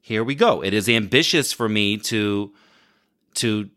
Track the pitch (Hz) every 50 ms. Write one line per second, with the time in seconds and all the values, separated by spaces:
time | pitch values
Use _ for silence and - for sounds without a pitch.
0 | _ - 110 107 113 127 139 143 233 233 98 71 78 95 101 107 92 117 113 113
1 | 104 95 113 143 160 - - 151 131 - - - 117 110 107 107 104 101 107 104
2 | - - 117 110 104 104 101 101 104 101 _ _ _ _ _ _ _ _ _ _
3 | _ _ _ _ _ _ - - 123 113 107 107 101 95 _